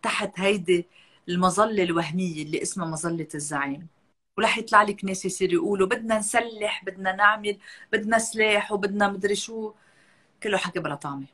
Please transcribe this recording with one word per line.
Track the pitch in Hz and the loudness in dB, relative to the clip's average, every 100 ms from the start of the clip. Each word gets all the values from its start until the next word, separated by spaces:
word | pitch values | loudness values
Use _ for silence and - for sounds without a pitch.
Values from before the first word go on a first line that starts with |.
تحت | - - 202 - | -2 -2 -4 0
هيدي | 196 208 170 175 170 _ _ _ - | 0 0 2 2 0 _ _ _ -4
المظلة | 175 185 180 220 208 | 2 2 4 2 4
الوهمية | 175 165 156 175 185 156 | 2 0 0 -2 -2 -4
اللي | 151 156 | -6 -4
اسمها | - 190 165 | -4 -6 -6
مظلة | 160 170 165 156 | -4 -4 -4 -6
الزعيم. | 151 143 147 139 139 170 _ _ _ _ - | -8 -6 -4 -4 -6 -10 _ _ _ _ 0
ورح | 226 226 | 0 0
يطلع | 226 214 | 4 6
لك | 208 202 | 6 0
ناس | 190 190 | -4 -4
يصير | 190 185 185 | -4 -2 0
يقولوا: | 175 208 196 190 | 2 2 2 2
"بدنا | 220 226 220 | 2 0 0
نسلح، | 208 240 233 220 208 208 | 2 0 0 -4 -6 -4
بدنا | 185 185 190 185 | -8 -4 -4 4
نعمل، | 208 214 208 202 - - - | 4 4 -2 -6 -8 -20 -4
بدنا | 214 208 226 | -2 2 0
سلاح، | 226 220 214 208 208 | 0 0 2 2 0
وبدنا | 208 196 202 202 | -2 -2 2 0
مدري | 196 196 | 0 -2
شو". | 202 - 226 214 - _ _ _ _ _ _ | -2 -4 -8 -10 -12 _ _ _ _ _ _
كله | 220 190 | -2 0
حكي | 185 - | 0 -6
بلا | 156 | -6
طعمة. | 143 147 139 139 | -6 -8 -10 -12